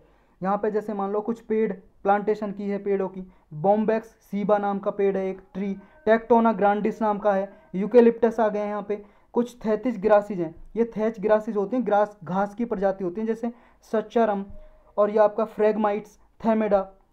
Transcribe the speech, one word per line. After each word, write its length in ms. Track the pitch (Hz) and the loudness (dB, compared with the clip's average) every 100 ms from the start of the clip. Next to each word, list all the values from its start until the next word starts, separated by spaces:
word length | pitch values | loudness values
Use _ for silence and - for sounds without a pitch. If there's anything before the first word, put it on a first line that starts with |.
| _ _ _ _ | _ _ _ _
यहाँ 160 | 185 202 | -4 -2
पे 120 | 214 | -2
जैसे 240 | 208 208 | -4 -4
मान 180 | 202 196 | -6 -4
लो 80 | 208 | -4
कुछ 200 | 214 233 | -4 -8
पेड़, 320 | - 220 220 - - _ | -4 0 0 -4 -14 _
plantation 500 | 196 208 202 214 208 | 0 0 0 -2 -4
की 160 | 196 202 | -6 -6
है 100 | 202 | -4
पेड़ों 300 | 202 196 190 | -2 -2 -2
की, 180 | 190 185 _ _ | -8 -16 _ _
Bombax 540 | 151 185 214 214 220 220 _ _ | -2 2 2 2 -2 -4 _ _
Siba 280 | 196 208 208 | -4 0 0
नाम 200 | 202 196 | 0 -4
का 120 | 202 | -4
पेड़ 260 | 208 196 190 | 0 0 0
है 120 | 190 | -4
एक, 100 | 190 - | -8 -12
tree, 200 | 185 196 196 - _ - | -8 -6 -8 -12 _ 2
Tectona 460 | 226 226 233 226 | 2 4 4 4
grandis 480 | 190 202 208 208 - | 4 2 2 -2 -2
नाम 160 | 220 208 | -2 0
का 140 | 208 | 0
है, 200 | 196 196 - _ | 0 -2 -10 _
Eucalyptus 640 | 185 202 240 233 226 226 220 | -6 4 8 8 6 0 2
आ 80 | 214 | -2
गए 100 | 202 | -2
हैं 100 | 208 | -4
यहाँ 160 | 208 202 | -6 -6
पे, 140 | 208 - _ _ | -8 -10 _ _
कुछ 220 | 240 240 - | -4 -4 -6
थैतिज 340 | 220 214 254 214 | -4 -2 -2 -2
ग्रासेज 400 | 208 208 208 190 | 4 4 4 -4
हैं। 140 | 160 - - 208 | -6 -8 -8 -4
ये 80 | 233 202 | -2 -2
थैच 220 | 220 220 | -4 -2
ग्रासेज 360 | 202 214 214 202 | 2 2 2 -4
होते 200 | 196 254 | -2 -2
हैं, 100 | 202 | 0
ग्रास, 300 | 202 208 - | 0 0 -4
घास 300 | 156 185 202 | -6 -4 -4
की 100 | 202 | -4
प्रजाति 400 | 233 202 196 190 | -6 -2 -2 -2
होती 160 | 185 180 | -6 -6
हैं, 60 | 220 | -6
जैसे 240 | 220 233 - _ _ _ | -6 -8 -10 _ _ _
सच्चारम, 520 | 220 214 247 220 202 196 - - - _ - | -4 -2 0 2 0 -6 -14 -20 -20 _ 0
और 140 | 208 | 2
ये 80 | 214 | 4
आपका 260 | 208 208 | 4 2
फ्रेगमाइट्स, 760 | 220 - 214 208 208 208 208 - _ _ | -4 0 0 2 0 -2 -8 -18 _ _
थैमेडा, 460 | 226 220 214 196 190 - _ | 0 0 2 0 0 -10 _